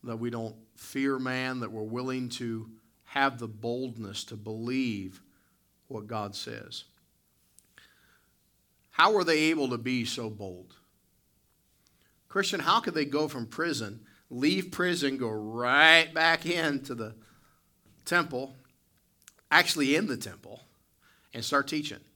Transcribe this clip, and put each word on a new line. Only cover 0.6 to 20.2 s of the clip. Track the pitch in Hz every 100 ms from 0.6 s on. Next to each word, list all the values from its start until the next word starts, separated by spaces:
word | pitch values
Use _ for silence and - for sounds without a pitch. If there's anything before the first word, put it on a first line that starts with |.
| - _
fear | - 135 135 135
man, | 127 127 131 127
that | 113
we're | 110
willing | 107 117 127 131 123
to | - 120 113 110 113 _ _
have | _ 139 139 123
the | 117
boldness | 107 117 120 131 113 104 98
to | - 113
believe | 104 110 113 131 127 104 95 95 _ _ _ _ _ _ _
what | 117 104
God | 113 104
says. | 104 - 113 - - - _ _ _ _ _ _ - _ - - _ _ _ _ _ _ _ _ _ _
How | - 170
were | 214
they | 170 156 156
able | 160 135
to | 120
be | 117 127
so | 113 - 113
bold? | 107 98 90 90 - _ _ _ _ _ _ _ _ _ _ _ _ _ _ _
Christian, | 190 196 196
how | 151 208
could | 226
they | 156
go | 143 139 151
from | 131 113
prison, | - 165 131 110 113 - _ _
leave | 123 139 190 185
prison, | - 180 175 143 131
go | 120
right | 107 107 117 123 139 160 165 160
back | 160 160 165 165
into | 175 160 139 135
the | 120 110 107 - _ _ _ _ _ _ _
temple, | - 175 165 127 135 - _ _ _ _ _ _ - _ _
actually | 156 170 - 135 151
in | 202
the |
temple, | 117